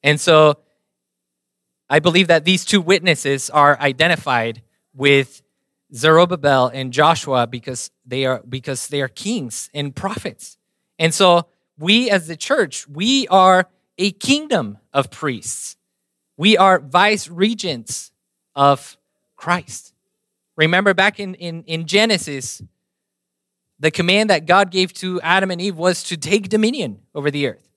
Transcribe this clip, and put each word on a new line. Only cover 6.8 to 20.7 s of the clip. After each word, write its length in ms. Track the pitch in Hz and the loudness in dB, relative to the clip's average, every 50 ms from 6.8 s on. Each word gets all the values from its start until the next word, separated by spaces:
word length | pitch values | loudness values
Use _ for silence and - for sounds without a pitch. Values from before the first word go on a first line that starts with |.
| 131 131 | -10 -6
Joshua 540 | 120 135 151 156 165 - - 143 135 127 117 | 0 2 4 4 2 0 -2 -2 -2 -2 -2
because 460 | 117 127 123 - - 127 - - - _ _ _ | -2 -6 -12 -12 -12 -12 -12 -14 -16 _ _ _
they 220 | 127 123 135 135 | -10 -6 -4 -2
are, 160 | 131 131 120 - 123 | -2 -4 -4 -6 -12
because 380 | 127 131 120 - 135 123 - | -12 -12 -8 -10 -10 -8 -8
they 140 | - 147 143 | -8 -6 -4
are 80 | 135 127 | -6 -6
kings 600 | _ - - 196 240 220 139 117 - - - - _ | _ -10 -8 -6 -6 -6 -6 -8 -12 -14 -14 -12 _
and 200 | 147 143 143 135 | -8 -8 -8 -8
prophets. 640 | - - 190 214 - - - - _ - - _ _ _ _ _ _ _ _ _ | -8 -8 -8 -8 -8 -10 -12 -14 _ -20 -20 _ _ _ _ _ _ _ _ _
And 160 | _ 165 165 160 | _ -2 -2 2
so 320 | - 196 180 175 175 165 _ _ _ _ _ _ | 2 4 4 4 4 2 _ _ _ _ _ _
we 320 | - 151 175 208 233 247 226 | -8 0 2 2 2 2 2
as 160 | 202 185 160 | 0 0 -2
the 100 | 160 165 | -4 -14
church, 500 | 151 - - 277 294 208 139 - - - | -12 -4 -4 0 0 -2 -2 -4 -16 -16
we 400 | 143 143 151 196 233 269 269 247 | -14 -8 -4 -2 0 0 0 0
are 420 | - 185 190 185 190 185 185 180 _ _ _ _ _ _ - | 2 4 6 6 6 6 4 2 _ _ _ _ _ _ -4
a 100 | 185 202 | -4 -4
kingdom 680 | 185 _ - - 277 294 311 302 262 175 131 104 101 - _ _ | -4 _ -2 -2 -2 -2 0 -2 -4 -4 -2 -6 -12 -16 _ _
of 200 | - 143 131 - | -2 -2 -2 -2
priests. 680 | - - 160 147 123 104 - - - - - - - _ _ _ _ _ _ _ _ _ _ _ _ | -8 -8 -8 -6 -6 -8 -10 -12 -12 -12 -14 -16 -18 _ _ _ _ _ _ _ _ _ _ _ _
We 220 | - 160 208 220 | 0 2 2 4
are 220 | 175 190 196 185 160 | 6 4 4 4 2
vice 480 | 135 135 131 175 196 208 214 208 - | 0 -2 0 2 2 2 0 -2 -6
regents 840 | 151 170 170 190 220 233 202 - 180 143 120 113 - - - - - _ _ _ _ _ _ _ _ _ | -12 -4 -2 -2 -2 -2 -4 -6 -8 -8 -8 -10 -12 -12 -12 -12 -16 _ _ _ _ _ _ _ _ _
of 420 | 139 139 143 143 135 - - - _ _ _ _ _ _ _ _ | 2 4 4 2 2 -4 -20 -20 _ _ _ _ _ _ _ _
Christ. 580 | _ - 175 175 180 - - 107 - - _ _ _ _ _ _ _ _ _ _ _ _ _ _ | _ -4 -4 -4 -4 -4 -12 -18 -20 -20 _ _ _ _ _ _ _ _ _ _ _ _ _ _
Remember 400 | - 156 160 | 0 0 2